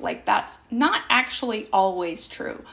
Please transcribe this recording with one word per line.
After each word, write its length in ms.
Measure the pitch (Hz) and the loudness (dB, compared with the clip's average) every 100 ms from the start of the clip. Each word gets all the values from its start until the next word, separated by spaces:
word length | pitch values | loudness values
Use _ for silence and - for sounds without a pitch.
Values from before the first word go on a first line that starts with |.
Like, 260 | - 240 - | -6 -4 0
that's 320 | - - - _ | 0 0 -10 _
not 300 | 233 311 403 - | 2 2 2 2
actually 580 | 247 254 - 254 220 214 | 2 2 -2 -4 -4 0
always 540 | 196 190 180 175 165 - | 4 4 2 -2 -4 -8
true. 360 | - - - - | -8 -8 -8 -12